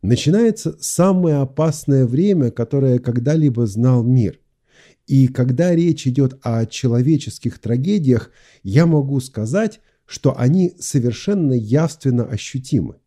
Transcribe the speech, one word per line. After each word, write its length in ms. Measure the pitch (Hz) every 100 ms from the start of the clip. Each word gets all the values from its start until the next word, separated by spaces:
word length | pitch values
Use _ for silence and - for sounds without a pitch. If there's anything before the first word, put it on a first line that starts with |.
Начинается 720 | 92 120 143 196 233 214 - -
самое 580 | - - 180 185 175 147
опасное 680 | 135 - 160 156 - 139 127
время, 460 | 127 196 185 123
которое 480 | - 117 139 135 123
когда-либо 680 | 123 120 120 160 151 117 117
знал 380 | 101 127 127
мир. 360 | 117 127 101 - _ _ _ _ _ _ -
И 180 | 135 127
когда 460 | 135 127 127 175 170
речь 300 | 170 160 131
идет 340 | 123 135 131
о 240 | 123 113 113
человеческих 880 | - 131 117 123 156 - - 120 -
трагедиях, 720 | 107 123 147 208 143 120 - _ _ _
я 240 | 98 110 170
могу 340 | 156 139 139
сказать, 600 | 127 - 110 175 220 - _ _ _
что 340 | - 135 127
они 360 | 123 175 180 -
совершенно 760 | - 143 120 110 - 202 151
явственно 720 | 123 107 131 160 - 135 123 113
ощутимы. 720 | 113 - 131 131 135 78 -